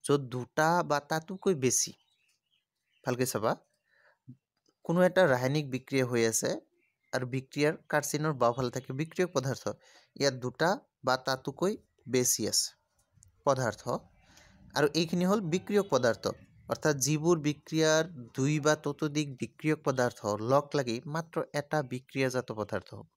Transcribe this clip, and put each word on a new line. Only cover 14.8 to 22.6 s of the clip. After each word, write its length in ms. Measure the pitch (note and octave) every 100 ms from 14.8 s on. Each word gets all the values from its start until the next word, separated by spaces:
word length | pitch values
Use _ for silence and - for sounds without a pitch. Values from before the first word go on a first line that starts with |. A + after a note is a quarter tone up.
| D3 D#3+
এইখিনি 260 | E3 F3 F3+
হ'ল 140 | G#3+ E3+
বিক্ৰিয়ক 340 | F#3 G3+ G#3 G3
পদাৰ্থ, 320 | C3 B2 G#2+ G2 - - - -
অৰ্থাৎ 280 | C3 D#3 C#3+ C3
যিবোৰ 340 | D3+ D#3+ E3+ C#3+
বিক্ৰিয়াৰ 560 | D3+ - D#3+ D#3 D#3 E3 D3+ A#2 -
দুই 180 | C3+ D3+ D3
বা 80 | D3+
ততোধিক 440 | D3 C#3 D#3 D3 D3 B2+
বিক্ৰিয়ক 400 | A#2 - D3+ D3+ D3+
পদাৰ্থ 320 | C3 B2 - G#2+ G#2 A2+
লগ 140 | C#3 C#3+ D3
লাগি 160 | B2+ A#2 - D#3
মাত্ৰ 220 | E3 E3+ - D3
এটা 200 | - D#3 C3
বিক্ৰিয়াজাত 560 | B2+ _ C3+ C3 B2+ -
পদাৰ্থ 300 | G#2+